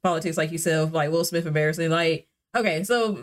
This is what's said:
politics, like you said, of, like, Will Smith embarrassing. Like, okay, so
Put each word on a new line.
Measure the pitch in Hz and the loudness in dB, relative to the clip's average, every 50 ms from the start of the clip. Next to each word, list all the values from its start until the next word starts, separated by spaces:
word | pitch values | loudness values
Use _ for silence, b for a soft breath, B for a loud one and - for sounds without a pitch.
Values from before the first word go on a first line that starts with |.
| - | 0
politics, | 185 170 160 170 170 160 | 0 0 0 0 -2 -2
like | 156 160 156 | -2 -2 -2
you | 165 165 | -4 -2
said, | - 170 160 160 | 0 0 2 2
of, | 156 156 160 | 2 0 0
like, | 160 147 151 160 | 0 0 0 0
Will | 170 170 | 0 0
Smith | - 175 165 165 | 0 -2 -2 -2
embarrassing. | 160 151 151 151 156 151 156 165 160 | 0 0 0 2 0 0 0 -2 0
Like, | 160 165 170 165 160 156 - _ _ _ _ _ - | 0 2 2 2 0 -2 -4 _ _ _ _ _ -2
okay, | 233 226 202 160 156 190 | 0 0 0 0 -2 0
so | 196 240 240 226 220 202 131 | 0 0 0 0 0 -2 0